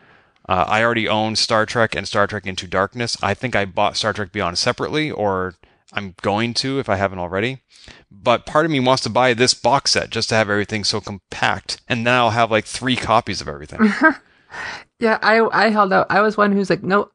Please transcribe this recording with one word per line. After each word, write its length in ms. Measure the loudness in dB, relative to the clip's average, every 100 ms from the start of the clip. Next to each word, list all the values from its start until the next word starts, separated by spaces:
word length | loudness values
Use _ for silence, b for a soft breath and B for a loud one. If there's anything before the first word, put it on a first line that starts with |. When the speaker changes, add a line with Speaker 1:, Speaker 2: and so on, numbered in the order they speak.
| b b b b -2
Speaker 1:
Uh, 160 | 0 2
I 160 | 2
already 260 | 2 2 0
own 280 | 0 0 0
Star 300 | 0 2 2
Trek 280 | 0 0
and 140 | -2 -2
Star 180 | 0 0
Trek 200 | -2 -8
Into 200 | -10 -4
Darkness. 520 | -2 -2 -2 -6 -4
I 120 | -4
think 200 | -2 -2
I 120 | -2 -2
bought 320 | 0 -2 0
Star 160 | -4
Trek 180 | -4 -6
Beyond 240 | -4 -4 -2
separately, 540 | -2 -2 -4 -4 -4
or 460 | -4 -2 -2 -4 -10 b b _
I'm 220 | -10 -10 -6
going 320 | -2 0 -2
to 240 | -2 -4 -4
if 100 | -2
I 80 | 0
haven't 220 | 0 -2
already. 420 | -6 -2 -4 -6 _ B B B B
But 360 | -4 0 0 0
part 180 | 0
of 60 | 2
me 100 | 2
wants 220 | 2 2
to 80 | 0
buy 240 | 2 2
this 180 | 4 2
box 380 | 2 2 2 2
set 200 | -2 -2
just 200 | -4 0
to 40 |
have 140 | 0 2
everything 360 | 0 -2 -4
so 160 | -2 -4
compact, 800 | -6 -12 -12 -2 0 0 -6 -10 -6
and 180 | -2 2
then 80 |
I'll 160 | 2 2
have, 200 | 2 2
like, 140 | 2
three 320 | -2 -6 -4 -2
copies 440 | 2 0 0 -6
of 80 | -8
everything. 440 | -12 -10 0 0 4
Speaker 2:
<laughs> 20 | 2 0 B B B B B B -18 -4
Yeah, 180 | 0 2
I, 200 | 2 4 2
I 180 | 2 2
held 220 | 4 4
out. 140 | 2 2
I 120 | 2
was 160 | 2 2
one 160 | 2
who's 180 | 2 2
like, 140 | -2
"No, 260 | 0 0 0